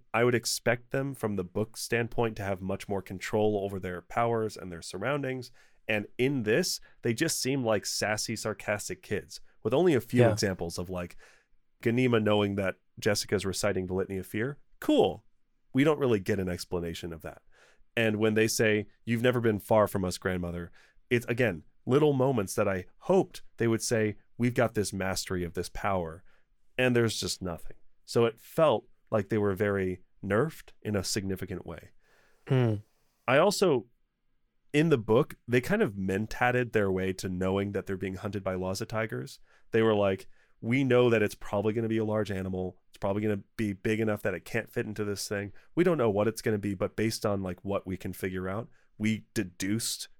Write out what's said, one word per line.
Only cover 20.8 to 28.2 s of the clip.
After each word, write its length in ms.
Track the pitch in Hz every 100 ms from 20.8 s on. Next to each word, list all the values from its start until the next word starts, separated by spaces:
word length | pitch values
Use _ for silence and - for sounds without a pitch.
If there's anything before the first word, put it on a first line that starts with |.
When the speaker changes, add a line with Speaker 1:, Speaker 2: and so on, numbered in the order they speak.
| _ _ -
Speaker 1:
it's, 160 | 120 117
again, 380 | 120 120 90 - -
little 280 | - 131 151
moments 420 | 139 127 123 95
that 140 | - 101
I 180 | 95 92 -
hoped 440 | - 185 - - - -
they 100 | 117
would 160 | 113
say, 340 | - 117 107 104 - -
"We've 160 | 120
got 200 | 127 113
this 180 | 110 95
mastery 500 | 98 95 92 - 92
of 100 | 85
this 140 | 92 87
power," 540 | - 107 95 82 82 - - _ _ _ -
and 160 | 127 120
there's 220 | 117 -
just 220 | 92 -
nothing. 340 | 92 82 - - - - -
So 180 | 123